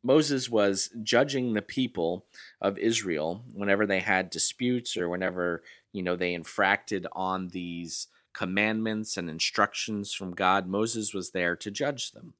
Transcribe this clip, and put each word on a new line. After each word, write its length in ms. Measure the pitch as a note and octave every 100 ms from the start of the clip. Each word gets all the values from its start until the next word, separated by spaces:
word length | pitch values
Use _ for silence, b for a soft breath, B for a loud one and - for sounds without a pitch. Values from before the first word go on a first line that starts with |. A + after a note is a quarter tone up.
Moses 440 | B2 D3 D3 C#3 B2
was 400 | A2+ G2+ F#2+ - A#2+
judging 520 | G#2+ A#2+ C#3+ C#3 B2
the 100 | G#2+
people 640 | - - B2 - E2 F2 _ B B B
of 160 | G2 G2
Israel 680 | A2+ A2+ G2 D#2 D#2 G2 A#2+
whenever 340 | G#2+ G2+ G2 G#2
they 140 | F#2+
had 280 | G2 F#2+ F#2
disputes 680 | E2 - - B2 B2 A#2+ -
or 140 | F2
whenever, 540 | F2+ F#2 F2+ F2 E2+ B B B
you 120 | G#2
know, 120 | F2+ F2+
they 200 | F2+ F2
infracted 720 | D#2+ - G2 G2+ - G2 F2+
on 340 | - F#2 F#2 F#2
these 580 | F#2 F2 E2+ E2+ - - b b
commandments 840 | - F#2 F#2+ G#2+ A2 A2+ G#2+ G#2+ -
and 120 | E2+
instructions 840 | D#2+ - - G2+ - - G#2 G2+
from 220 | - F#2+ F2
God. 320 | F#2 G2 F#2
Moses 460 | G2 A2+ A#2 G#2
was 180 | G2 F2+
there 240 | F#2 F2 F2
to 160 | G#2
judge 400 | G2+ C#3+ C3 -
them. 220 | - -